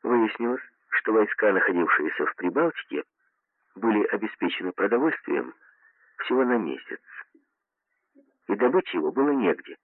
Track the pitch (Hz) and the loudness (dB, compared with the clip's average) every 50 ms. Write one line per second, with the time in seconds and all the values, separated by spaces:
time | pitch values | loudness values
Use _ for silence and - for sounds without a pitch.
0 | - 120 120 117 113 107 - - 117 120 123 127 - - _ _ _ _ - - | 0 2 2 4 2 2 0 -2 -2 -2 -2 -4 -8 -16 _ _ _ _ -4 -2
1 | - - 110 110 104 104 - - 107 104 98 92 87 92 92 87 85 76 - 78 | 0 4 4 4 4 2 0 2 2 2 4 4 2 2 2 0 2 2 2 0
2 | 76 78 - - 85 - - - 90 90 82 135 165 165 - - - _ - 73 | 0 -2 -2 -2 -4 -4 -4 -4 -4 -2 0 0 0 0 -2 -6 -12 _ -8 -8
3 | - _ _ _ _ _ _ _ _ _ _ _ _ _ _ 98 104 117 110 104 | -8 _ _ _ _ _ _ _ _ _ _ _ _ _ _ -2 0 2 2 2
4 | 101 - - 101 107 107 - _ - 87 - - 92 92 - - 95 101 113 120 | 2 0 0 -4 -4 -6 -6 _ -4 -4 -2 -4 -6 -8 -2 -2 0 2 2 2
5 | 143 160 - - - - 73 69 62 62 - _ _ - _ _ _ _ _ _ | 2 0 -2 -2 -4 -4 -4 -2 -4 -6 -12 _ _ -20 _ _ _ _ _ _
6 | _ _ _ - - - 123 131 131 123 123 117 95 73 65 - - - - - | _ _ _ -12 -4 0 2 2 4 4 2 2 0 -2 -6 -8 -10 -14 -14 -14
7 | _ - - - - _ _ _ _ _ _ _ _ _ _ _ _ _ _ _ | _ -20 -20 -20 -20 _ _ _ _ _ _ _ _ _ _ _ _ _ _ _
8 | _ _ _ _ _ _ _ _ _ - 98 101 123 127 143 143 - - - 87 | _ _ _ _ _ _ _ _ _ -6 -2 2 2 2 2 2 0 0 -4 -2
9 | 76 76 82 127 139 147 143 135 120 87 - - - - 69 _ | -2 -2 0 2 2 2 2 2 2 0 0 -2 -6 -18 -20 _